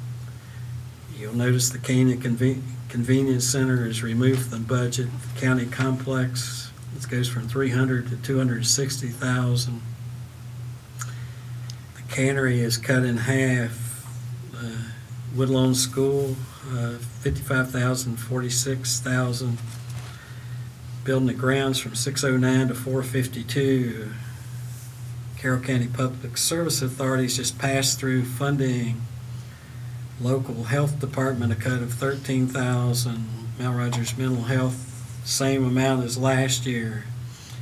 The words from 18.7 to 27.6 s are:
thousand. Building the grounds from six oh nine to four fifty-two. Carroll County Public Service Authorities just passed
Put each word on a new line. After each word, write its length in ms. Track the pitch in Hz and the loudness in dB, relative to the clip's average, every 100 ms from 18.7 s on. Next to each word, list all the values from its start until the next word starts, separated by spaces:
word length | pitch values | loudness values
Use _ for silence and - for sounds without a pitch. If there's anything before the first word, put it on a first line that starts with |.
| 127 - - | 0 0 -2
thousand. 600 | 131 127 123 120 127 117 - - - - - - - - - - - - - - 131 | 2 2 2 0 -2 -2 -6 -10 -10 -10 -10 -14 -14 -14 -10 -10 -10 -12 -12 -6 0
Building 220 | 131 127 | 2 2
the 60 | |
grounds 460 | 120 127 139 135 131 | 2 2 4 2 0
from 160 | 123 - | -2 -2
six 280 | 139 123 | -2 0
oh 120 | 135 127 | 2 4
nine 320 | 127 131 127 | 6 6 4
to 60 | 113 | 0
four 280 | 131 131 | -2 -2
fifty-two. 1040 | 131 135 123 120 113 143 135 131 120 110 107 - - - - - - - - - - - - - | 0 0 0 -4 -2 0 4 4 2 -2 -8 -8 -10 -12 -12 -10 -10 -12 -14 -12 -10 -10 -10 -4
Carroll 240 | 131 127 | 0 0
County 260 | 135 127 117 | 2 0 0
Public 500 | - 127 - 120 - | 0 -2 -2 -6 -2
Service 440 | - 170 160 135 | 0 2 2 0
Authorities 560 | 127 131 131 131 123 127 | -2 0 2 2 2 0
just 220 | 123 | -2
passed 400 | - | 0